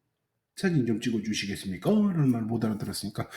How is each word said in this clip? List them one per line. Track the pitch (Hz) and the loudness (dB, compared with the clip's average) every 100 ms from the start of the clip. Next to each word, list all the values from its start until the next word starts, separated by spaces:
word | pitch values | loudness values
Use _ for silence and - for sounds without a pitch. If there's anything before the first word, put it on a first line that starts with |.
| _ _ _ _ _ - | _ _ _ _ _ -2
사진 | 190 160 117 | 2 2 2
좀 | 107 | 0
찍어주시겠습니까?" | 127 113 104 101 101 95 95 90 - | 0 -2 -2 -4 -4 -6 -6 -4 2
라는 | 214 202 170 135 | 4 4 4 2
말 | 117 | 2
못 | 110 117 | 0 0
알아들었으니까. | 110 107 104 95 101 - - | 0 -2 -4 -6 -8 -6 -8